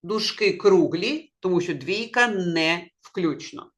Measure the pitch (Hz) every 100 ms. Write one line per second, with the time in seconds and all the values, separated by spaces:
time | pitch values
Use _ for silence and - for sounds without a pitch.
0 | 170 214 - - 202 180 202 185 147 165
1 | 214 311 - _ 185 175 175 143 135 202
2 | 226 247 240 202 175 165 160 170 170 _
3 | - - 170 139 - - -